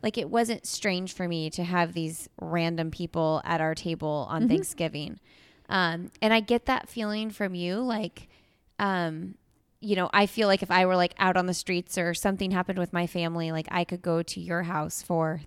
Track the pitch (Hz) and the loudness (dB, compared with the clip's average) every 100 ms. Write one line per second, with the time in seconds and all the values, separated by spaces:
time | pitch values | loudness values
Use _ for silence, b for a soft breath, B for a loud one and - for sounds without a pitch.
0 | 214 240 147 233 233 226 - - 202 180 | -4 -4 0 2 2 -2 -6 -4 -2 -2
1 | 185 - 180 165 156 - 175 180 170 170 | -4 -4 -4 -2 -4 -4 0 2 2 0
2 | 160 160 - - 165 170 165 165 160 - | -4 -6 -14 -12 -4 0 0 0 -4 -4
3 | 170 165 160 156 - 165 160 156 175 160 | -4 0 2 2 0 0 0 -2 -4 -2
4 | 156 151 117 160 226 330 370 - 165 147 | -2 -2 -2 2 4 4 0 -4 -4 -4
5 | 143 - b b b b b 190 175 170 | -8 -12 b b b b b 2 2 0
6 | 185 - 220 226 214 240 - 262 - 240 | -8 0 4 4 4 0 2 -2 -2 -6
7 | 208 214 220 202 196 180 175 196 254 220 | -4 -4 -6 -4 -4 -2 -2 -2 -2 -2
8 | 185 - - b b b b - 202 185 | -4 -10 -20 b b b b -2 0 0
9 | 170 156 185 - _ _ _ _ 208 190 | -2 -4 -10 -14 _ _ _ _ -2 0
10 | - 202 202 - 202 196 190 185 185 180 | 4 4 4 4 4 4 4 4 6 4
11 | 175 - 185 185 180 175 - 175 175 - | 2 2 2 4 2 0 -2 -2 -2 -2
12 | 170 170 202 190 190 185 185 185 175 175 | -2 0 0 0 0 0 0 -2 -2 0
13 | 170 180 170 165 165 160 160 175 175 180 | -2 -2 -2 -2 -2 -4 -2 -2 -2 -2
14 | 180 165 170 190 170 175 170 156 156 - | 0 0 0 -6 -4 -4 -2 -2 -4 -6
15 | - 165 160 156 | -2 0 2 -2